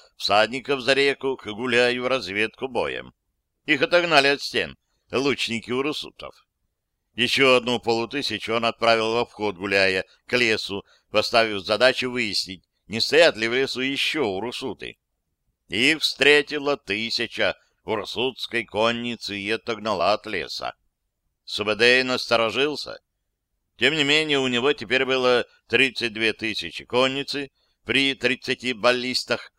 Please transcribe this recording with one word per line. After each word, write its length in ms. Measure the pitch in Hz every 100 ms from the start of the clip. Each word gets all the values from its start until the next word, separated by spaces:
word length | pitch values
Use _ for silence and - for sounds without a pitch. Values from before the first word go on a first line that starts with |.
| _ _
всадников 640 | - 101 110 131 120 139
за 120 | 120
реку 440 | 135 139 131 135 127
к 100 | 104
гуляю 560 | 104 127 120 123 123
в 40 | 123
разведку 600 | 131 90 101 110 - 131
боем. 460 | 117 76 62 64 _ _ _ _ _
Их 160 | - 147
отогнали 460 | 160 175 170 151 139
от 140 | 139
стен 340 | - 120 82 65 _ _ _
лучники 600 | 120 139 120 - 113 101
урусутов. 640 | 123 143 147 - - 69 - _ _ _ _ _ _ _
Ещё 420 | - 120 - 135 127
одну 240 | 117 120
полутысячу 760 | 110 113 113 139 131 98 -
он 100 | 117
отправил 500 | 113 - 117 113 110
в 20 | 113
обход 400 | 123 - 104 87
гуляя 480 | 98 98 95 92 - _ -
к 100 | 123
лесу, 480 | 117 104 - 98 - _ _
поставив 540 | 104 101 117 113 101
задачу 460 | 92 107 127 127 127
выяснить, 540 | 123 110 92 87 92 _ _ -
не 140 | 110
стоят 360 | - 143 165 107
ли 120 | 113
в 60 |
лесу 260 | 123 135 120
ещё 460 | 131 139 - 156 120
урусуты. 720 | 95 117 - 135 - 60 - _ _ _ _ _ _ -
Их 320 | 95 135 156
встретила 760 | - - 139 147 143 147 143 139
тысяча 800 | - 101 117 - 117 - 98 - _ _
урусутской 800 | - 107 92 98 127 113 - 117
конницы 760 | 110 101 113 117 120 117 - 101
и 120 | 98
отогнала 600 | 113 - 107 110 95 90
от 140 | 107 110
леса. 480 | 98 65 - 60 - _ _ _ _ _ _ -
Субэдэй 540 | - 202 107 120 127
насторожился. 1000 | 127 123 - 117 113 104 147 143 - - _ _ _ _ _ _ _ -
Тем 160 | 123
не 100 | 156
менее, 340 | 147 151 156 139
у 100 | 131
него 260 | 120 131
теперь 320 | 143 107 127 127
было 400 | 131 127 123 - _ -
тридцать 460 | 120 131 107 117
две 220 | 107 110
тысячи 500 | 101 113 98 85 -
конницы 680 | - 120 131 135 139 143 139 _ _ _ -
при 280 | 135 139
тридцати 600 | 127 123 127 - 127 123
баллистах 760 | 113 117 123 123 123 - 120 -